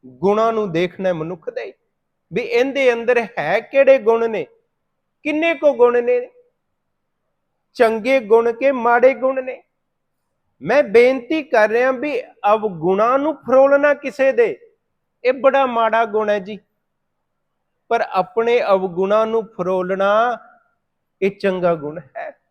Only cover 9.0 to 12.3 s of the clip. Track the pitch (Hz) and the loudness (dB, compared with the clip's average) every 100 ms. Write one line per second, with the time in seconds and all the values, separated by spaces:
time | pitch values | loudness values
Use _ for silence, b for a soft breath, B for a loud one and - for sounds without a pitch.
9 | 254 240 262 262 262 247 _ _ _ _ | 4 2 -4 -4 -8 -14 _ _ _ _
10 | _ _ _ _ _ _ 139 269 247 220 | _ _ _ _ _ _ 0 0 4 4
11 | 247 262 240 320 269 233 208 226 254 262 | 4 2 -4 -6 0 2 2 2 0 -2
12 | 294 277 - | -4 -6 -10